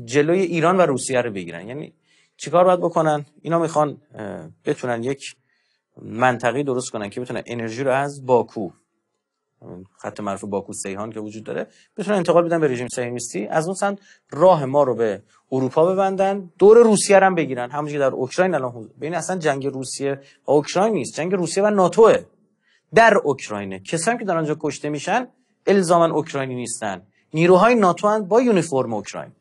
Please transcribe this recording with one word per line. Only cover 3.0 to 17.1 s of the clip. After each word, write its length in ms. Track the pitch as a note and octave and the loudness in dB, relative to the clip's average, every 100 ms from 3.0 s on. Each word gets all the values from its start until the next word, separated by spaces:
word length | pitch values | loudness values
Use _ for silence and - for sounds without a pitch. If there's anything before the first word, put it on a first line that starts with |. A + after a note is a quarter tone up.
| D#3 D3 C#3+ _ | 0 -2 -6 _
اینا 160 | E3 E3+ | -4 -2
می‌خوان، 420 | D#3+ D#3 D3 C3 _ | 0 0 -2 -4 _
اه، 340 | - G2+ F#2 D#2+ - | -14 -12 -12 -16 -10
بتونن 380 | - D3 B2+ A#2 | -6 -4 -4 -4
یک 340 | A#2+ C#3 - - _ _ _ _ _ - | -4 -6 -10 -20 _ _ _ _ _ -20
منطقه‌ای 600 | G#2 G#2+ B2+ A#2+ A#2+ B2 | -10 0 0 2 -2 -2
درست 280 | C#3+ B2+ B2 | -2 -4 -4
کنن 200 | A2+ G2+ | -8 -8
که 100 | B2 | -10
بتونن 220 | B2 A#2 - | -8 -8 -8
انرژی 380 | A#2+ A2+ A2+ | -8 -8 -4
رو 60 | C3+ | -2
از 360 | C3+ C#3+ C#3+ B2+ | -2 -2 -6 0
باکو، 440 | A#2+ - A2+ F2+ - _ _ _ _ _ _ _ _ - F2+ F#2+ _ | 0 0 -8 -10 -12 _ _ _ _ _ _ _ _ -20 -20 -20 _
خط 220 | G#2+ G#2 | -14 -10
معروف 240 | G#2 G2 | -8 -8
باکو 280 | G#2 G2 F#2+ | -6 -8 -8
سیهان 400 | G2+ G2 G2 A2 | -10 -10 -10 -10
که 80 | A2 | -10
وجود 240 | G#2+ G#2+ | -12 -12
داره، 220 | G#2+ C#3+ G#3+ _ _ - | -10 -8 -8 _ _ -10
بتونن 200 | F#3+ G#3 | -4 -2
انتقال 280 | E3+ E3+ | 2 2
بدن 160 | E3+ E3+ | 2 0
به 80 | D3+ | 0
رژیم 200 | A#2+ B2 | -2 -6
صهیونیستی. 580 | - A#2+ A#2+ - F3+ G3+ | -8 -8 -8 -8 -8 -4
از 200 | D#3+ D#3+ | -4 -4
اون 80 | |
سمت 240 | F#3+ G3+ G3+ _ _ - | -4 -6 -6 _ _ -10
راه 340 | C#3 F#3 E3 | 2 4 4
ما 180 | C3 C#3+ | 2 2
رو 120 | C3 | 2
به 280 | A2+ A2+ G2 - _ - | 2 -2 -4 -10 _ -6
اروپا 400 | C3 C3 D#3 F3 | -4 0 2 2
ببندن، 580 | F#3+ F#3+ F#3+ G3 G3+ F3+ - | 2 0 0 -2 -2 -6 4
دور 200 | G3 A#3 | 8 10
روسیه 400 | A#3 G3+ - | 8 4 4